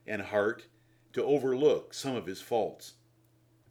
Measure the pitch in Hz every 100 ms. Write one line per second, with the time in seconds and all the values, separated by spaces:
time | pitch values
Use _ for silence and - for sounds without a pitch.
0 | - 104 98 104 104 117 - _ _ _
1 | _ 123 117 143 131 127 147 - - -
2 | 139 123 87 95 - 120 87 - - -
3 | _ _ _ _ _ _ _